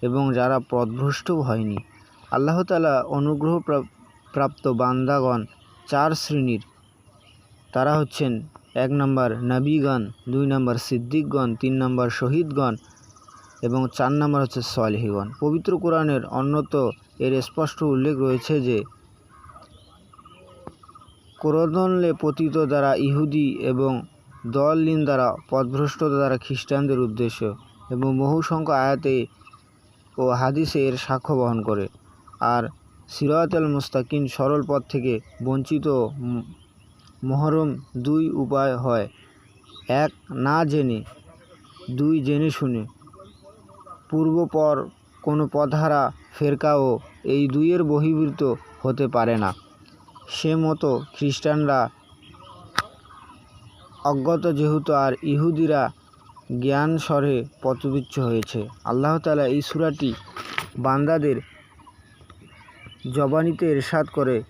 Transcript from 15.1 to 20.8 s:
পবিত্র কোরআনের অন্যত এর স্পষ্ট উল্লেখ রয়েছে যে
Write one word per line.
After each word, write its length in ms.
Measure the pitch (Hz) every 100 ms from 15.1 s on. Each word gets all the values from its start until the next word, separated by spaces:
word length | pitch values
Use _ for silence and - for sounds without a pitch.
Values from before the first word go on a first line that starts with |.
| 101 101 127
পবিত্র 380 | 151 160 170 180
কোরআনের 480 | 170 160 156 135 107
অন্যত 640 | 127 135 151 143 147 123 - - -
এর 220 | 131 131
স্পষ্ট 420 | 127 - 156 -
উল্লেখ 340 | 156 135 135 143
রয়েছে 440 | 135 127 - 151
যে 220 | 127 113 - - - - _ - - - - - - - - - - 1077 - 1077 - -